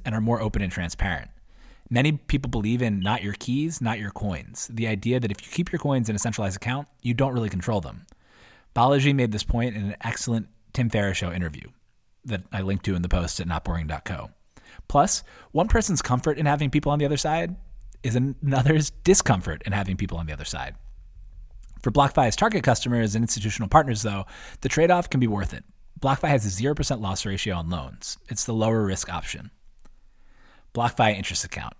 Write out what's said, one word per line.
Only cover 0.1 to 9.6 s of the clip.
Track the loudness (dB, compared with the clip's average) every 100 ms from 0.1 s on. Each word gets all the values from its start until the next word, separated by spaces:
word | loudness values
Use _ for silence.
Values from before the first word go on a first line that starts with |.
| 0
are |
more | 2 0
open | 0 -2
and | -2
transparent. | -2 -4 -2 -2 -2 -8 -18 -20 -20 -20 -18 -2
Many | 2 2
people | 2 0 0 0
believe | -2 0 2
in | 2 0
not | 0 0
your | -2
keys, | -6 -2 -2 -2 -2
not | -2 -2
your | -6
coins. | -6 -4 -4 -8 -12 -8
The | -4 -2
idea | -2 0 0
that | 0
if | -4 -8
you |
keep | -4 -2
your | -2
coins | 0 0 0
in | 0
a |
centralized | -2 -2 -4 -4
account, | -4 -6 -8 _
you | -4
don't | 0 2
really | 0 -2
control | -2 -2 -2
them. | -4 -12 -20 -20 _ -20 -20 -20 _ 2
Balaji | 4 6 4
made | 4 2
this | 0
point | 0 0